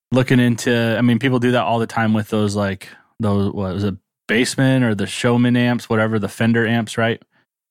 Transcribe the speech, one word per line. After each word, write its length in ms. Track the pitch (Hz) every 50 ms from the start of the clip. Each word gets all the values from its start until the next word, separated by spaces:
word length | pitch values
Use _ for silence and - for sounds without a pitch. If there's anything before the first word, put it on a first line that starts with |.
| _ -
looking 260 | 120 131 123 - 131 123
into, 540 | 123 120 120 117 - 131 120 117 117 113 113
I 60 | 104
mean, 160 | 123 123 120 113
people 200 | 120 127 127 123
do 100 | 120 123
that 120 | 123 120 -
all 140 | 95 117 117
the 80 | 113
time 260 | - - 117 113 110 110
with 140 | 107 104 -
those, 240 | 113 107 107 101 101
like, 320 | 104 101 98 95 - - - - - _ _ _ -
those, 340 | 110 104 101 101 98 101
what 220 | - 101 98 92 87
was 100 | 98 104
it, 100 | 104 92 - _ _ _ _ _ -
Bassman 540 | 107 113 127 - - - 135 131 131 131
or 120 | 127 117 107
the 120 | 98 101
Showman 500 | 90 - - - 123 120 120 123 123 123
amps, 320 | 123 120 123 123 113 - -
whatever, 280 | 117 110 110 110 110 110
the 100 | 101 98
Fender 380 | - - 117 113 117 117 117
amps, 300 | 107 117 117 110 107 -
right? 240 | - 113 117 113 - _ _ _ _ _ _ _ _ _ _